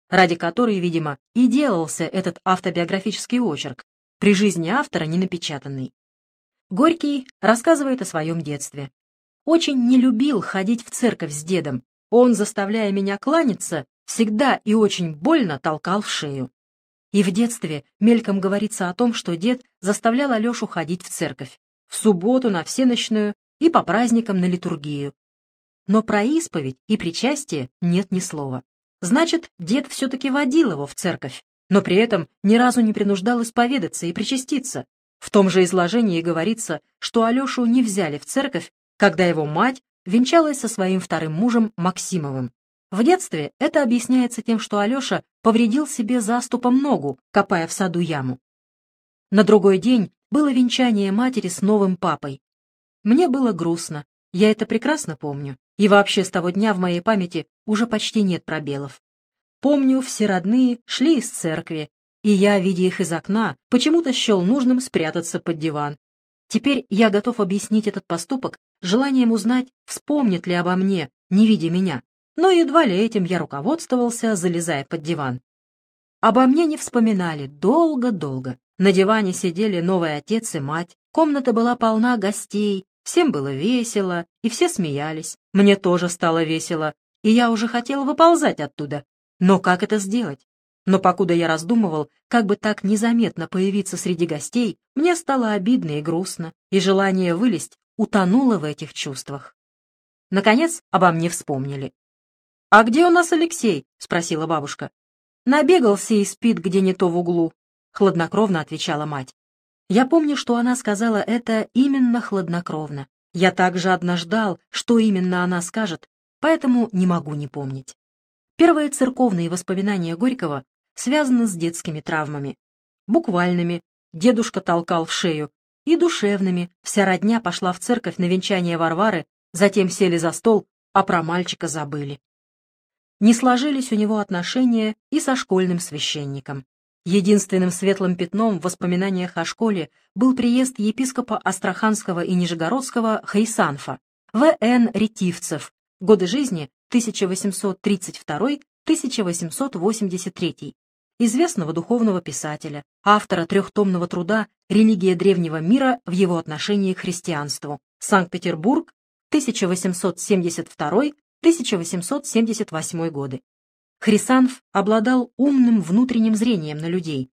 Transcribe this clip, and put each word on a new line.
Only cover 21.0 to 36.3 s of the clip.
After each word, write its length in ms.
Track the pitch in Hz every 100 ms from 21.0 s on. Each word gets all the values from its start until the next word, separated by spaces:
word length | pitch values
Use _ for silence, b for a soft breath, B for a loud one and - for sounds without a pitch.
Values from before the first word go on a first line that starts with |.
в 60 | -
церковь, 500 | - 160 - 131 - _ _ _
в 80 | -
субботу 520 | 220 180 202 262 247
на 140 | 180
всенощную 720 | - - 254 226 - 214 208 - _ -
и 100 | 330
по 140 | 247
праздникам 560 | - 196 240 233 226 190
на 60 | 180
литургию. 680 | 175 180 156 147 143 143 - _ _ _ _ _ _ -
Но 160 | 214
про 200 | 220 214
исповедь 540 | 226 320 - 165 131 - -
и 80 | 214
причастие 760 | 175 170 254 294 - 151 - -
нет 320 | 175 175 202
ни 60 | 185
слова. 440 | - 151 135 127 - _ _ -
Значит, 500 | 175 262 330 339 - -
дед 280 | 170 269 -
все-таки 420 | - 262 254 269
водил 420 | 277 285 311 269
его 160 | 143 143
в 80 | -
церковь, 480 | 180 139 135 - _ _ -
но 120 | 190
при 160 | 185 185
этом 320 | 233 196 151 _
ни 120 | 196 233
разу 240 | 247 247
не 140 | 220
принуждал 480 | 202 202 196 202 240
исповедаться 640 | 233 - 240 269 165 - 170
и 80 |
причаститься. 720 | 175 208 262 - 285 - 131 - _ _ _
В 100 | -
том 220 | 208 190
же 120 | 185
изложении 580 | 175 185 175 233 220 165
говорится, 600 | 170